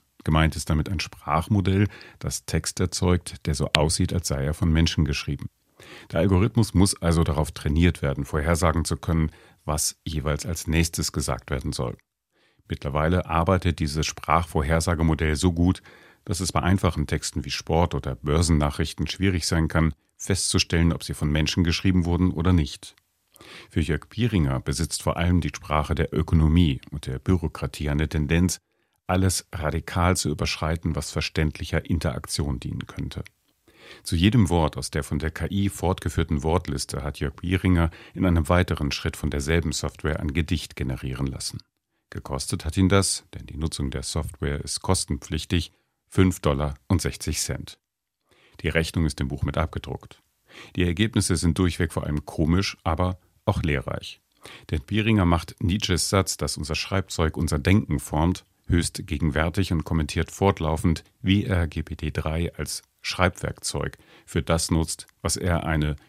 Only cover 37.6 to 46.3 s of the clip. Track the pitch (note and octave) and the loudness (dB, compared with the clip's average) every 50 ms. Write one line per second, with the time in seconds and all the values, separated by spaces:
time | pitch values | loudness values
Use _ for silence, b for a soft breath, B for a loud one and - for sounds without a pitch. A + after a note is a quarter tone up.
37.6 | - F#2+ F2+ E2+ E2+ E2 B B B B - F2+ F#2+ F#2 F2 E2+ C#2+ - F2 F2 | 4 4 4 4 4 2 B B B B -4 0 2 4 4 4 4 4 4 4
38.6 | F2+ - E2+ D#2 D2+ C#2 - - - D#2+ - - - D2+ - D2 C2+ C#2+ E2 E2+ | 4 2 0 -2 -2 -2 -2 -4 -4 -6 -4 -4 -4 -2 -2 -2 0 2 2 2
39.6 | D#2 D#2+ D2 - - D2 - - - D2+ D2+ - E2+ D#2+ C#2+ F2 D#2 D2 E2 D#2 | 2 0 -2 -4 -6 -6 -6 -4 -4 -4 -2 -2 -4 -2 -2 -2 -2 0 -2 -4
40.6 | - - - - C2 C2 B1+ B1+ - B1+ B1+ B1+ C2+ C2+ B1+ - - - - - | -4 -6 -8 -6 -6 -6 -6 -6 -6 -6 -6 -4 -4 -4 -4 -6 -10 -10 -10 -12
41.6 | - _ _ _ _ _ _ _ _ _ - - - - C#2+ C2+ - - G2 E2+ | -16 _ _ _ _ _ _ _ _ _ -14 -12 -8 -6 -6 -6 -4 -6 -6 -6
42.6 | - D#2+ - F#2+ F#2+ F2+ G2 G2 F#2 - - - - _ - - - - - C#2+ | -6 -2 2 4 4 6 6 4 4 2 -2 -6 -8 _ -16 -16 -14 -12 -6 -4
43.6 | D#2+ D#2 - - C#2+ C2 B1+ C2+ C#2 - - E2 D2+ - - - D#2 D2 D2 - | -4 -4 -4 -4 -4 -4 -4 -6 -6 -4 -4 -4 -4 -6 -6 -6 -4 -4 -4 -4
44.6 | - - - - - - - - - - D#2+ D2 - - E2 D#2 - - - E2+ | -6 -6 -8 -4 0 0 0 0 0 -2 -6 -6 -4 -4 -6 -6 -2 0 0 0
45.6 | - - _ _ _ _ _ _ _ _ - - F#2 F#2 | 0 -2 _ _ _ _ _ _ _ _ 2 4 4 4